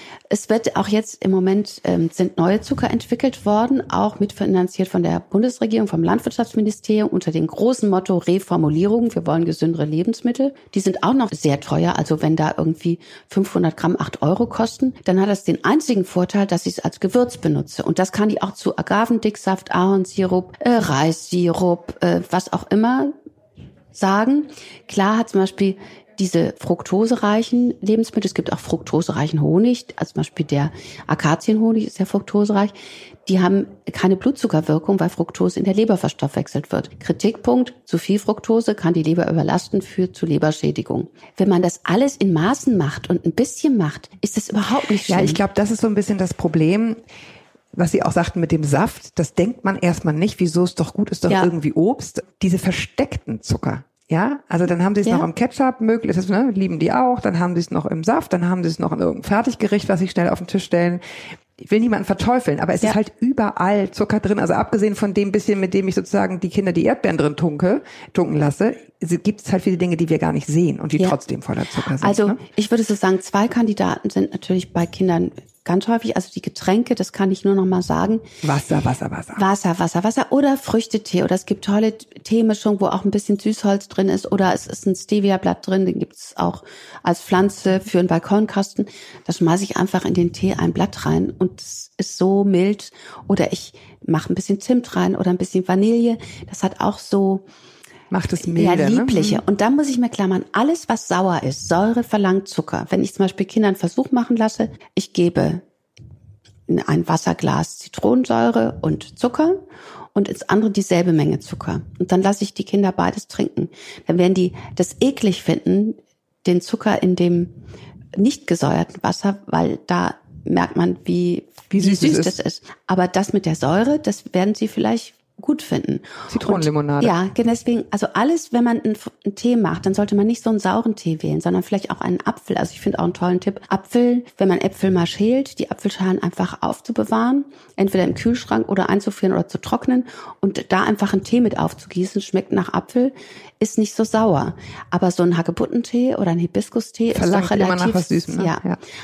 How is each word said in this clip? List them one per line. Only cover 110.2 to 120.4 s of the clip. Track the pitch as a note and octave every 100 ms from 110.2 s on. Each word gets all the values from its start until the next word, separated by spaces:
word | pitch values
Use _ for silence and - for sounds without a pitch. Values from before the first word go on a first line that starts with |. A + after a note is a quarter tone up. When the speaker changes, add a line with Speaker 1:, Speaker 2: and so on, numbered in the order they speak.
| G3
Speaker 1:
ins | - -
andere | G3+ A3
dieselbe | G3+ F#3+ F3 F3
Menge | D#3+ D3 -
Zucker. | - - - - - -
Und | F#3
dann | F#3
lasse | G3 G3+
ich | G3+
die | -
Kinder | - G3+ F#3+
beides | - F3 G3+ -
trinken. | - - - - - - - -
Dann | F3
werden | F3+
die | F#3 F3+ - -
das | - F3+ -
eklig | B3+ C4+ G#3 E3+
finden, | - D#3+ E3+ F#3+ A3 - _ _ _ _ -
den | F3
Zucker | - A3+ G#3+ -
in | F#3 F3+
dem | F3 F3 F3 - - - - - - -
nicht | A3+ - -
gesäuerten | E3+ C#3 - E3+ -
Wasser, | - F#3 G3+ G3 -
weil | E3 - - -
da | F3 - - _ -